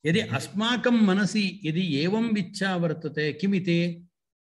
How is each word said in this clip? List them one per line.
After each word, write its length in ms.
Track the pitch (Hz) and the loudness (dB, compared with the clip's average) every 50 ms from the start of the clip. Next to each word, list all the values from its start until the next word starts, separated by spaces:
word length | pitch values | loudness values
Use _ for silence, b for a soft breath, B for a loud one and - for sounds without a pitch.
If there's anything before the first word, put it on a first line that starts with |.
| - | 0
यदि 160 | 151 170 220 | 2 0 0
अस्माकं 680 | 214 113 117 135 - - - 196 220 233 247 226 - 247 | 0 -2 -4 -6 -6 -6 -4 -4 -2 0 0 0 2 2
मनसि 680 | 240 226 220 196 185 202 214 - - 214 202 190 175 - - | 4 6 6 6 6 4 2 2 0 0 -2 -2 -4 -6 -6
यदि 320 | 151 156 175 190 175 139 | -4 -2 0 0 0 0
एवम् 420 | 135 156 180 202 226 226 226 214 208 | 0 0 0 0 0 0 0 0 -2
इच्छा 380 | 185 - - - 190 196 185 | -2 -4 -4 -4 -2 -2 0
वर्तते, 560 | 175 170 165 151 156 - 151 147 151 151 151 | 0 0 -2 -2 -4 -6 -8 -4 -2 -2 -2
किमिति, 760 | 139 - 185 196 202 185 175 180 170 170 170 175 170 170 - _ _ _ _ _ _ _ _ | -2 -2 -2 0 0 0 0 2 2 2 2 0 -4 -8 -14 _ _ _ _ _ _ _ _